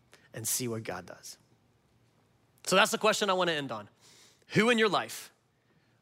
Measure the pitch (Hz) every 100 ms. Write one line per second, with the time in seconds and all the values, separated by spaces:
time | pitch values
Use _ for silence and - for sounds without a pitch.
0 | _ - _ - 113 - 123 110 110 90
1 | 87 - - - _ _ _ _ _ _
2 | _ _ _ _ _ _ - 190 214 226
3 | 214 202 208 185 170 156 135 110 104 _
4 | - - - _ _ 165 220 233 220 151
5 | 113 - - _ _ _ _ _ _ _